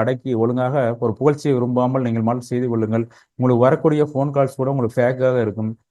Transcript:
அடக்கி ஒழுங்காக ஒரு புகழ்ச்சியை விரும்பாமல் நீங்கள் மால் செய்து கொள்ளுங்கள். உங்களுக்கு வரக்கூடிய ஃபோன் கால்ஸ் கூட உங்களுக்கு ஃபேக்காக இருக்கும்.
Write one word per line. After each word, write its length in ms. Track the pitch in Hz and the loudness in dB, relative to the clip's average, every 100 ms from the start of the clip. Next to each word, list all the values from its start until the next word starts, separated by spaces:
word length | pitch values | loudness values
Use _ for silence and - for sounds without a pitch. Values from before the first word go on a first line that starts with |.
அடக்கி 320 | 113 127 135 113 | 2 -2 -2 0
ஒழுங்காக 420 | 117 123 127 143 120 117 | 0 0 -2 0 -2 -2
ஒரு 80 | 117 107 | -4 0
புகழ்ச்சியை 340 | 139 147 147 131 | 0 0 0 0
விரும்பாமல் 480 | 123 123 123 131 123 | 0 0 0 0 -2
நீங்கள் 220 | 113 113 | 0 0
மால் 200 | 123 123 | -2 -4
செய்து 160 | 123 123 | -4 -2
கொள்ளுங்கள். 320 | 113 110 113 117 - _ - | -2 0 -2 -4 -10 _ -2
உங்களுக்கு 260 | 127 120 127 | 2 4 4
வரக்கூடிய 380 | 156 160 151 147 | 4 2 2 0
ஃபோன் 200 | 139 143 143 | 0 -2 0
கால்ஸ் 240 | 135 - | 0 -2
கூட 100 | 131 | -2
உங்களுக்கு 240 | 139 117 - | -2 -2 0
ஃபேக்காக 380 | 123 127 131 127 | 0 2 0 2
இருக்கும். 260 | 110 104 110 113 _ | 0 -2 -6 -8 _